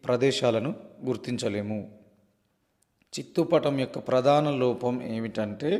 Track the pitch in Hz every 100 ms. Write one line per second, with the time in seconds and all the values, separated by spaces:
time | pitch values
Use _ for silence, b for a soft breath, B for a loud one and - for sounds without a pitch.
0 | - 120 135 127 131 113 127 208 - -
1 | 127 117 - 120 117 104 104 107 101 -
2 | _ _ _ _ _ _ _ _ _ _
3 | _ - 135 - 160 165 143 139 127 139
4 | - 131 131 147 151 139 127 117 123 123
5 | 123 113 113 110 104 101 147